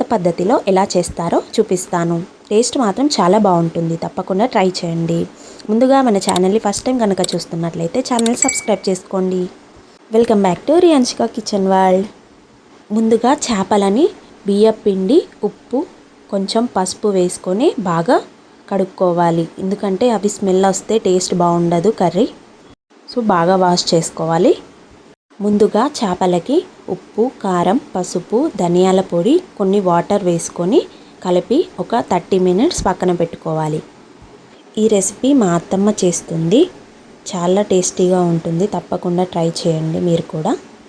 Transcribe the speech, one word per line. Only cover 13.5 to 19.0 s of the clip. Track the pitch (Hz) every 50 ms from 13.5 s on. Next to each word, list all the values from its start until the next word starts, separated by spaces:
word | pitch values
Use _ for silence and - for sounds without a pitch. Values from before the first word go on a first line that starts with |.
| 233 190 190 - 220 208 196 196 196 247 330 415 - - - - - - - 202
బియ్యం | 202 202 214 220 214 - - 214
పిండి, | 190 190 190 190 269 349 - - - - - 208
ఉప్పు, | - - - - 240 262 359 - - - - _ _ _ - - -
కొంచెం | 196 190 196 - 226 240 240 -
పసుపు | 190 185 - - - - 208 196 185
వేసుకొని | 180 180 - - - 180 185 208 269 370 453 - 180 190
బాగా | 165 165 170 240 285 381 - - - - - - - - - - 202
కడుక్కోవాలి. | 190 190 190 - -